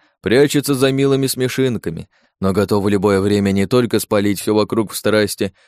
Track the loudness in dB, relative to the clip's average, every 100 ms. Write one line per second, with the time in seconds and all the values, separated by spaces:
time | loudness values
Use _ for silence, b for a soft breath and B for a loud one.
0 | _ _ 0 2 4 2 -2 0 0 2
1 | 0 0 -2 -2 -4 -2 -2 -2 -8 -10
2 | -14 _ _ -4 -2 0 0 0 2 2
3 | 2 2 2 0 0 0 0 0 0 -2
4 | 0 0 0 -2 0 0 0 -2 -4 -4
5 | 0 0 0 -2 -8 _